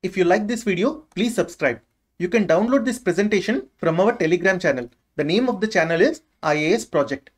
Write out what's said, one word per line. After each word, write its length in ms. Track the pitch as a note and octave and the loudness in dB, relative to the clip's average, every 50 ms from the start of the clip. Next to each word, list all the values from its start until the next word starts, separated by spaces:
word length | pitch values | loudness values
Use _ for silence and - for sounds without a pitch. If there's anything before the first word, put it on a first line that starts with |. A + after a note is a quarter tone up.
| - | -8
If 140 | F#3 - | -6 0
you 80 | F#3+ F3+ | 0 2
like 220 | E3+ F#3 G#3+ G#3 | 4 4 2 2
this 160 | G#3 A#3+ A3+ - | -2 -4 -4 -2
video, 440 | G#3+ F#3 E3 G3 C4+ D#4+ - - _ _ | -2 -2 0 0 -2 -2 -4 -16 _ _
please 200 | - G#3 A#3+ - | -2 -2 -2 0
subscribe. 460 | - E3+ - - _ D#3 C3+ A#2+ - _ _ _ _ _ _ _ _ | -2 -4 -4 -4 _ -2 -2 -2 -4 _ _ _ _ _ _ _ _
You 100 | E3+ F3+ | -6 0
can 180 | - A#3 G#3 | 0 0 2
download 380 | F3 D#3+ F3 G#3 A#3 B3+ C#4 - | 4 2 2 2 2 2 0 0
this 140 | C4 A3+ - | 0 -4 -2
presentation 680 | - F#3+ E3+ F#3 G#3 G#3 G#3+ G3 F3+ - A3+ C#4+ - - _ _ | -2 -2 0 0 0 0 0 0 0 0 -2 -4 -4 -8 _ _
from 200 | - E3 D#3+ E3+ | -2 -2 0 2
our 160 | F#3+ G#3+ G#3+ | 2 2 2
Telegram 420 | - F3+ D#3 F3 E3+ E3+ F#3+ F#3+ F3+ | 0 0 0 0 2 2 0 0 2
channel. 300 | F3+ D#3+ C3+ B2+ A#2+ B2 _ _ _ _ _ | 0 0 0 0 -4 -10 _ _ _ _ _
The 80 | - C#3+ | -6 -2
name 240 | D3 E3+ G#3+ B3+ B3+ | 0 0 2 2 0
of 120 | A3+ F#3+ | -2 -2
the 60 | G#3+ | -4
channel 340 | G#3+ - F3+ D#3+ D#3+ E3+ E3 | -2 0 0 0 2 2 2
is 220 | F#3+ D4 D#4+ - _ _ _ _ - | 2 2 2 -2 _ _ _ _ -2
I 120 | D#3 D3+ | -2 0
A 180 | D3+ D3+ D#3+ F#3+ | 0 2 0 0
S 100 | A#3 - | 0 -2
Project. 460 | - - D#3+ C#3 C#3 C#3+ C3+ _ - _ | -2 -2 -2 0 0 -4 -10 _ -20 _